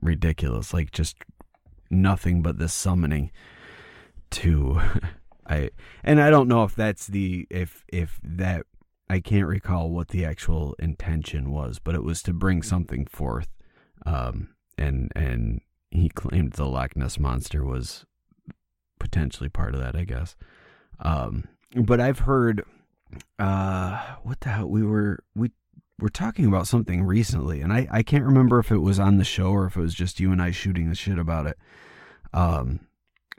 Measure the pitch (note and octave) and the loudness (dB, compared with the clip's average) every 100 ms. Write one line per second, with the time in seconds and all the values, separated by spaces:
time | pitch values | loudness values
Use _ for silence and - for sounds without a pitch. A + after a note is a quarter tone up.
0 | E2 D2+ E2 D#2 C#2 A1 - F2 D2+ - | -2 0 0 0 -2 -2 -4 -4 -4 -4
1 | D#2+ - - - - _ _ - - F#2 | -6 -6 -20 -20 -20 _ _ -20 -2 2
2 | F#2+ F2+ F2+ F2 E2 - E2+ - F#2+ F2+ | 4 2 2 2 2 0 -4 -2 0 2
3 | D#2+ D2+ C#2 - - - - - - - | 2 0 -2 -8 -20 -20 -20 -20 -20 -20
4 | - - - - F2 D#2 C2+ D2+ - - | -20 -20 -14 -4 2 2 2 4 4 4
5 | E2 - - - - D#2 C#2+ - - - | -2 -10 -20 -18 -4 -4 -4 -8 -20 -8
6 | - D3+ D3 D3+ B2+ A#2 G#2+ - G#2+ G2+ | 2 6 8 8 6 4 2 0 -2 -2
7 | - G2 F#2+ F2+ - F#2 F2 - - F2+ | -6 -4 -2 -4 -6 -6 -6 -8 -8 -4
8 | E2 - - E2+ F#2 F2+ - - _ _ | -4 -4 -8 -4 -2 -2 -6 -18 _ _
9 | - F#2+ - G#2 F2+ F#2+ - F2+ E2 E2+ | -2 -2 2 2 2 -2 -2 -2 -2 -4
10 | E2+ F2+ E2+ D#2 - D#2+ D2 - E2 D#2 | -4 -2 -2 -2 0 0 0 -4 -4 -4
11 | F#2 D#2+ D#2 D2+ C2+ D2 C2 - - E2+ | -4 -4 -4 -6 -4 -4 -6 -8 -4 -4
12 | A#1+ E2+ - E2+ F#2+ F2 - F2+ E2+ B1 | -4 -6 -4 -2 2 0 0 -2 -2 -6
13 | C#2 - C#2 A#1 - - - _ _ _ | -8 -6 -6 -4 -6 -10 -18 _ _ _
14 | E2 C#2+ A#1+ G#1+ - _ _ - C#2+ C2+ | -4 -2 -2 -6 -10 _ _ -4 -2 -2
15 | A#1 - C#2 A#1+ A1 A1 - _ _ E2+ | -4 -2 -2 -2 -2 -4 -8 _ _ 0
16 | E2+ - - F#2 C#2 - C#2 C2 C2 - | 0 0 -2 0 0 -2 -4 -2 -4 -4
17 | B1 - C#2+ B1+ - D2+ C2+ B1+ B1+ - | -4 -2 -2 -2 -4 -4 -2 -4 -6 -12
18 | - _ _ _ - - _ _ _ - | -20 _ _ _ -20 -20 _ _ _ -8
19 | - - C#2+ - C2+ - A1+ C2 B1+ D#2+ | -4 -2 -2 -4 -6 -2 -2 -2 -4 -4
20 | F2 B1 E2 - - _ - _ _ - | -6 -6 -8 -12 -20 _ -20 _ _ -8
21 | D#2+ D2+ A#1 A#1 - _ _ B2 A2 A#2+ | -2 -2 -2 -6 -8 _ _ -2 4 4
22 | B2 B2+ - C3+ A#2+ G#2 - _ _ _ | 4 2 2 4 2 0 -4 _ _ _
23 | _ - - - G2 F#2+ F#2+ F#2 F#2 F#2+ | _ -20 -16 -4 -2 0 0 -2 -4 -6
24 | - - A#2 B2+ C3 G#2 F#2+ G#2+ G#2+ G#2+ | -10 -12 -10 -8 -4 -4 -2 0 2 2
25 | G#2 F#2 - G2 A#2+ - _ - _ - | 0 -2 -8 -4 -4 -4 _ -20 _ -4
26 | G#2 - G#3+ A3 B2 F#2+ F#2+ A#2+ - F2 | -4 -2 -6 2 2 2 2 0 2 0
27 | F#2 G#2 A2 - C#2 D#2 D#2 A2+ C3 A2+ | 2 2 2 0 -2 -4 0 0 0 0
28 | A2+ C#3+ B2+ C3 B2+ A#2+ A2+ G#2+ F2 F#2+ | 2 2 6 6 8 6 4 2 4 4
29 | G2 G2 F#2 - F#2 G2+ F#2 F#2 E2 E2+ | 6 6 4 0 0 2 0 -2 -2 -2
30 | F2+ - F#2 F2+ F2 F2 G2 F2+ D#2+ D#2+ | -4 0 2 2 2 -2 -2 0 0 -2
31 | - F2+ E2 E2 D2 - _ - - - | -2 -2 0 -2 -4 -6 _ -20 -20 -20
32 | - - - D#2 F2 D#2+ B1 D2 - _ | -20 -20 -6 0 2 2 -2 -6 -8 _
33 | _ _ _ | _ _ _